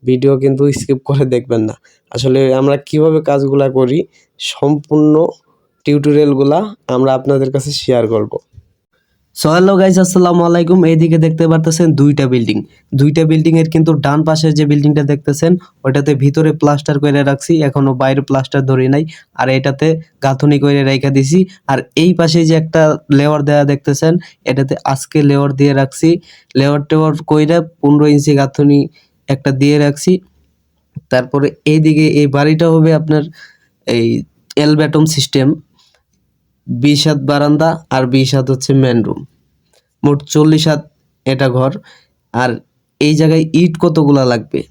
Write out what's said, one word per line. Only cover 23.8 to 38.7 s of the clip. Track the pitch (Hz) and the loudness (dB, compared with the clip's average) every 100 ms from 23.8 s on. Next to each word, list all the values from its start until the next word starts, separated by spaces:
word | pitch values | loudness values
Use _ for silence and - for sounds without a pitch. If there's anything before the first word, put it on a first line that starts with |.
| - 139 160 175 - _ - | -2 -2 0 -2 -4 _ -6
এটাতে | 131 139 - - | -2 -2 -4 -4
আজকে | 135 - 156 143 | -6 -4 -2 2
লেয়ার | 139 143 135 | 2 0 0
দিয়ে | 143 139 | 0 2
রাখছি। | 135 - 160 175 - - _ 127 | -2 -2 0 0 -6 -20 _ -2
লেয়ার | 139 147 147 | 0 0 0
টেয়ার | 156 156 156 160 | 0 0 -2 -2
কইরা | 151 151 165 160 _ | 0 2 0 -2 _
পনেরো | 143 147 151 | 0 2 4
ইঞ্চি | 147 143 139 | 2 2 0
গাঁথনি | 135 - 143 143 139 _ _ _ - | 0 0 2 2 0 _ _ _ -6
একটা | 139 139 131 | -4 -2 0
দিয়ে | 143 147 | 0 2
রাখছি। | 143 143 - 185 _ _ _ _ _ _ _ - _ | 0 -2 -2 -2 _ _ _ _ _ _ _ -20 _
তারপরে | 127 123 143 139 - - | -4 -2 -2 -4 -4 -2
এইদিকে | 156 156 151 156 147 | 2 2 2 0 2
এই | 147 143 | 0 0
বাড়িটা | 147 156 165 | 0 0 2
হবে | 160 160 156 | 2 2 0
আপনার | 156 151 151 - - _ _ _ - | 0 -2 -2 -12 -20 _ _ _ -4
এই | 120 117 117 - _ _ - | -2 0 -2 -6 _ _ -2
এল | 151 151 | 0 2
বেটম | 151 156 156 151 | 0 0 0 -2
সিস্টেম, | - 139 131 160 - _ _ _ _ _ _ _ _ _ - | -4 0 0 -2 -8 _ _ _ _ _ _ _ _ _ -10
বিশ | 123 139 147 160 | -4 0 0 0
হাত | 151 135 | -2 -2
বারান্দা | 143 147 151 160 170 _ | 0 2 2 0 -2 _
আর | 131 131 | -2 0
বিশ | 131 131 | 0 0
হাত | 139 131 | 0 -2
হচ্ছে | 131 - | -4 0